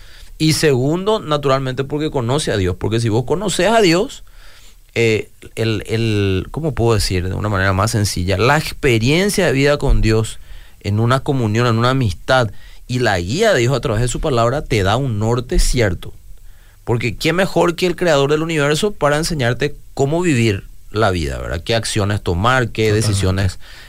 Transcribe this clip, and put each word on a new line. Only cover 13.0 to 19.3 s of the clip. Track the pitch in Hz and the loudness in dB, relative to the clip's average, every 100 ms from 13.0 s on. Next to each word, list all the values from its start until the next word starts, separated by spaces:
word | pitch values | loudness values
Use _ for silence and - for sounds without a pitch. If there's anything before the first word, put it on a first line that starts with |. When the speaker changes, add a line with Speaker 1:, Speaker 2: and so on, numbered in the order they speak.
Speaker 1:
la | 120 95 | 0 0
guía | 87 147 226 | -2 0 2
de | 160 | 4
Dios | 120 135 | 2 0
a | |
través | - 107 | 0 0
de | 123 | -2
su | 156 | -2
palabra | 160 123 117 135 | 0 2 2 0
te | 165 110 | -2 0
da | 92 117 | 2 0
un | 139 104 | 0 -2
norte | 110 131 120 - | 0 0 0 2
cierto. | - 131 107 85 - - - - - - - - | 4 4 2 0 -8 -16 -18 -18 -18 -20 -20 -12
Porque | - 120 117 - | -4 -2 -2 -2
qué | 156 | -2
mejor | 170 190 170 170 170 | 0 0 2 0 2
que | 180 | -2
el | 170 | 0
creador | 180 143 139 | 2 2 2
del | 156 | 0
universo | 165 160 143 151 208 | 0 0 0 0 -2
para | - 147 147 | 0 0 0
enseñarte | 165 | 0